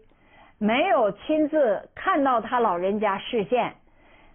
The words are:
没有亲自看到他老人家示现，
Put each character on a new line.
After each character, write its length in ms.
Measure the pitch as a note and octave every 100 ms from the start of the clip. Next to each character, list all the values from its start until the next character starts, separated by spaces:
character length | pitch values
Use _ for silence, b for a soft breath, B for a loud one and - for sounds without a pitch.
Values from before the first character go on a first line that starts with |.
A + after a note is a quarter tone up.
| _ b b b b b
没 300 | G#3+ B3 F#4+
有 240 | D#4 G#3
亲 360 | G3 - D#4 D4+
自 400 | D#4 A#3+ F#3+ -
看 300 | - F#4 E4+
到 160 | C4+ A#3+
他 200 | A3 B3
老 160 | A3 F3
人 220 | F#3 G#3
家 200 | G#3 F#3+
示 260 | - A#3
现， 300 | F#3+ B3 F#3+ - _ b b b b